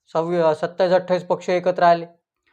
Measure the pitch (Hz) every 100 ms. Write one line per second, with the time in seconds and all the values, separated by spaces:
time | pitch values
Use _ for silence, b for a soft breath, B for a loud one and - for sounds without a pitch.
0 | _ 160 165 175 160 156 170 175 185 180
1 | 180 180 175 180 - 180 185 180 175 170
2 | 165 _ _ _ _